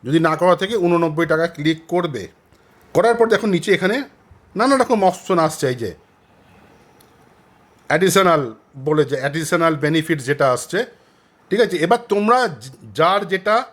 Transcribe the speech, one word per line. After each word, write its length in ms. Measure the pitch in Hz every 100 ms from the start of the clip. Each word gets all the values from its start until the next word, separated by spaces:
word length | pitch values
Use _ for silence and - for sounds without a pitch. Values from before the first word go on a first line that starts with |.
যদি 160 | - 160 160
না 60 | 156
করা 200 | 180 175
থাকে 200 | 190 226 175
ঊননব্বই 420 | 175 165 151 165
টাকা 120 | 156 170
ক্লিক 320 | 170 151 160 -
করবে। 300 | 175 170 127 90 _ _ _ _ _ _ -
করার 200 | 214 233
পর 60 | 226
দেখো 140 | 214 220
নিচে 220 | 180 156 185
এখানে 180 | 185 233 269 _ _ - _ 185
নানা 200 | 240 277
রকম 220 | 240 233
অপশন 340 | 190 180 - 185 156
আসছে, 180 | 156 139
এই 100 | 127
যে 80 | 110 80 _ _ _ _ _ _ _ _ _ _ _ _ _ _ _ _ _ _ _
অ্যাডিশনাল 540 | 151 190 185 185 160 131 110 _ 139 135
বলে 160 | 156 147
যে 40 | 143
অ্যাডিশনাল 520 | 139 147 156 175 165 156
বেনিফিট 360 | 147 160 156 156 123
যেটা 160 | 147 139 123
আসছে, 240 | - 180 240 - _ _ _ _ _
ঠিক 100 | 202 220
আছে? 100 | 175 160
এবার 160 | 233 233
তোমরা 240 | 202 208 247 240
য-, 300 | 139 - - 113 101
যার 240 | 160 202 196
যেটা 280 | 190 185 220 254